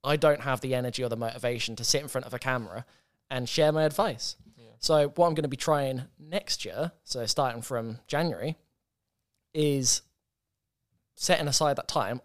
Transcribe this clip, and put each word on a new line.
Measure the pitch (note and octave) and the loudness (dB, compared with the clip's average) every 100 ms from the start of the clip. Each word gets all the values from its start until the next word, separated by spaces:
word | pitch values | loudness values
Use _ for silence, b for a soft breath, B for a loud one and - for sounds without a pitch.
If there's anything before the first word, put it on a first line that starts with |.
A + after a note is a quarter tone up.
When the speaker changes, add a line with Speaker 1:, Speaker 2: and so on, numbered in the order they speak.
Speaker 1:
I | C3+ D3 | 0 4
don't | D#3 D3 | 6 4
have | C3+ C3 | 2 -2
the | C3+ | 0
energy | B2+ B2 A#2+ | 0 0 -4
or | B2 | -4
the | A2+ | -2
motivation | A2+ B2 B2 A#2+ A2 A2+ | -4 -2 -4 -2 -4 -4
to | |
sit | A#2+ C#3+ | 0 0
in | D3 | 0
front | C3 B2+ | -8 -6
of | |
a | B2 | -4
camera | C3 B2+ G#2 G2 - b b b _ | -2 -2 -4 -12 -14 b b b _
and | B2+ A#2+ | -6 -2
share | - D3+ | 2 4
my | D3+ | 4
advice. | D#3 D3 G#3 A#2 - - - | 2 2 -2 -2 -8 -10 -20
Speaker 2:
Yeah. | _ A2+ - | _ -20 -6
Speaker 1:
So | - D#3 C#3+ D3 | 2 4 4 4
what | E3+ | 2
I'm | |
gonna | D#3 D3+ | 4 -2
be | C3+ | -2
trying | - D3+ C3+ C3 C3+ _ | 0 0 0 -4 -8 _
next | D3+ F3+ - - G#2 | -8 -8 -4 -6 -6
year, | F#2+ E3+ _ | -6 -6 _
so | - B2+ | -10 -6
starting | A#2 - C3+ A#2 | -2 0 0 -2
from | - B2 A2+ A2+ _ | -4 -4 -4 -10 _
January, | D3 E3+ G2 C3 E3 _ _ _ _ _ _ _ _ _ | 0 0 -2 -6 -6 _ _ _ _ _ _ _ _ _
is | D#3 D3+ C#3 B2+ - _ _ _ _ _ _ _ _ _ _ _ | 0 2 2 2 0 _ _ _ _ _ _ _ _ _ _ _
setting | - - F3 D3 | -8 2 2 2
aside | C3 D3+ C#3 | 2 2 2
that | - | -2
time | D#3 G2+ B2 | -2 -2 -6